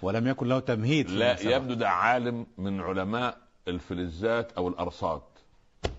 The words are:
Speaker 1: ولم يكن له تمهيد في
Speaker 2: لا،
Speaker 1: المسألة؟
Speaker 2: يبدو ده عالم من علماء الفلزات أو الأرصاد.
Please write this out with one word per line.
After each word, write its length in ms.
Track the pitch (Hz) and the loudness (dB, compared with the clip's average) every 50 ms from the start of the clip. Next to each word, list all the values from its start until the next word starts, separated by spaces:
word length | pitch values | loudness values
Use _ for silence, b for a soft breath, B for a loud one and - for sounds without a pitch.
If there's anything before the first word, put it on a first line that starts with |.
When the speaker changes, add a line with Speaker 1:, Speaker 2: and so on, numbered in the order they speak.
Speaker 1:
ولم 260 | - 92 101 113 113 127 | -4 0 0 2 2 2
يكن 200 | 135 - 135 120 | 0 0 0 2
له 120 | 131 131 | 2 0
تمهيد 480 | 131 135 123 110 107 120 147 156 135 92 | 2 0 0 0 2 2 4 2 2 2
في 60 | 92 | 2
Speaker 2:
لا، 180 | 101 113 120 | 2 4 4
Speaker 1:
المسألة؟ 240 | 123 95 98 107 123 | 4 2 2 2 2
Speaker 2:
يبدو 180 | 135 135 127 123 | 2 2 0 -2
ده 160 | 113 117 101 | 0 2 2
عالم 580 | 92 90 98 113 123 127 117 120 120 117 117 - - - | 2 4 4 4 4 4 2 0 -4 -4 -8 -10 -10 -8
من 240 | 92 98 101 98 | -6 -4 -4 -4
علماء 560 | 87 87 95 95 95 98 110 120 123 120 - - - _ _ _ _ - | -4 -2 -2 -2 -2 -2 -2 -2 -2 -2 -4 -6 -16 _ _ _ _ -6
الفلزات 840 | 90 90 - - 95 87 90 90 80 85 101 113 117 117 113 - | -6 -6 -6 -6 -6 -4 -4 -6 -6 -2 -2 0 0 0 -2 -4
أو 160 | - - 92 90 | -4 -2 -2 -2
الأرصاد. 540 | 90 - 87 90 - - 101 87 78 73 - - _ - - _ - - _ _ _ _ - - - | -2 -2 -4 -6 -6 -4 -4 -4 -4 -4 -8 -16 _ -20 -20 _ -20 -20 _ _ _ _ -6 -6 -6